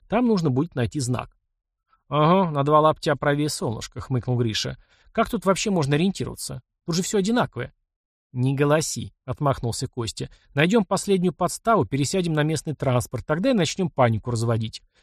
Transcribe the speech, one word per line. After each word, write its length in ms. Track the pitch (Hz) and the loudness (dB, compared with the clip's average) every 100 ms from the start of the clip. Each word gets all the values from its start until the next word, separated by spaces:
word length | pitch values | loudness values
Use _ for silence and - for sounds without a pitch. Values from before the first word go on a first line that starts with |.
| - | -4
Там 200 | 220 240 | 0 2
нужно 220 | 202 160 | 2 2
будет 260 | 127 170 135 | 0 -2 -2
найти 240 | 117 151 | -2 -2
знак". 360 | 123 117 - _ _ _ _ _ _ _ _ | -4 -4 -6 _ _ _ _ _ _ _ _
"Ага, 420 | 147 151 190 175 | 2 4 4 2
на 100 | 143 | 0
два 160 | 143 151 | 4 6
лаптя 380 | 156 - 160 135 | 4 2 -2 0
правее 320 | 143 147 151 | 0 0 -2
солнышка", — 520 | - 131 113 - 113 | -2 -6 -6 -10 -12
хмыкнул 380 | - 123 127 120 | -4 -4 0 0
Гриша. 400 | 117 104 131 - _ _ _ | 0 -2 -6 -10 _ _ _
"Как 180 | 226 220 | -2 -2
тут 160 | 214 | 0
вообще 260 | 190 175 214 | 0 0 0
можно 260 | 180 139 147 | 0 2 2
ориентироваться? 680 | 190 - - - - 131 _ _ | 0 -2 -8 -8 -12 -12 _ _
Тут 100 | - | -4
же 80 | 165 | -4
всё 160 | - 208 | 0 0
одинаковое". 540 | 190 240 151 120 131 _ _ _ _ _ _ | 0 0 0 -4 -12 _ _ _ _ _ _
"Не 220 | 123 131 | -2 0
голоси", — 600 | 139 147 156 - 117 101 _ | 2 2 2 0 -8 -10 _
отмахнулся 640 | - - 147 - 117 - 131 | -12 -2 -2 0 -4 -6 -8
Костя. 420 | - 110 - 127 - _ | -6 -8 -8 -12 -14 _
"Найдём 300 | 139 170 233 | 0 2 2
последнюю 480 | - 190 202 190 180 | 2 -2 0 2 2
подставу, 540 | - 175 - 226 208 113 | 0 -4 -2 2 2 2
пересядем 480 | 139 139 185 170 | -2 0 -2 0
на 100 | 151 | 0
местный 320 | 151 151 160 139 | 0 -2 -6 -4
транспорт, 500 | 131 123 - 120 - | 0 0 -2 -8 -4
тогда 240 | 156 269 | 0 2
и 40 | |
начнём 360 | 226 156 - 175 | 2 0 -2 -4
панику 400 | - 120 110 123 | 2 2 2 -2
разводить. 500 | 113 117 113 110 - _ _ | -2 0 0 -4 -10 _ _